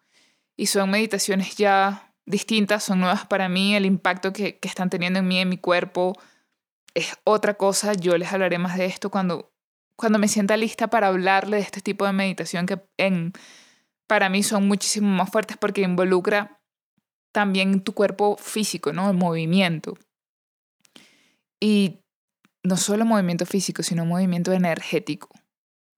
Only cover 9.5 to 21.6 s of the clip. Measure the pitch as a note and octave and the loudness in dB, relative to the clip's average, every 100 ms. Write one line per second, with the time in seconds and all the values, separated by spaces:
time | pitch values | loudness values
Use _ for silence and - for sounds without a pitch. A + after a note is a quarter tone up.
9.5 | _ _ _ _ - A3+ G#3+ G3+ G#3+ G3 | _ _ _ _ -4 2 2 2 2 0
10.5 | G#3+ A3 - A3 A#3 G3 F#3 F#3 F#3+ F#3+ | 0 -2 -4 -2 2 2 2 2 2 2
11.5 | G#3 G3 G3+ G#3 G3 G3 G3 G3 F3+ E3+ | -2 -2 -6 -6 -2 -2 0 -2 -4 -6
12.5 | F3 F3+ F#3+ - - F#3+ F3+ E3 - - | -4 -2 -4 -8 -2 0 0 -4 -8 -16
13.5 | - - _ _ _ - G#3+ F#3+ F#3+ G3+ | -20 -20 _ _ _ -2 2 2 2 2
14.5 | G#3 G3 G3+ - G#3+ G3+ F#3 F#3 A3 G#3 | 2 2 2 0 0 2 2 0 -2 -2
15.5 | G#3+ G#3 G3+ F#3 F3+ F#3 F#3 F3+ G3+ G#3 | -4 -4 0 0 2 2 2 2 0 -2
16.5 | - _ _ _ _ _ _ _ A3 G3+ | -10 _ _ _ _ _ _ _ -2 0
17.5 | F#3+ F#3+ G3 F#3+ G3+ G3 F#3+ G#3 G3+ - | 2 2 2 0 0 0 2 0 0 -4
18.5 | A3 G3+ E3+ - D#3+ G3+ F3+ F3+ E3 D#3+ | -4 -4 -4 -4 -2 0 2 0 0 2
19.5 | F#3 F3+ D#3+ - - _ _ _ _ _ | 2 2 0 -6 -14 _ _ _ _ _
20.5 | _ _ _ _ - - _ _ _ _ | _ _ _ _ -20 -20 _ _ _ _
21.5 | - | -4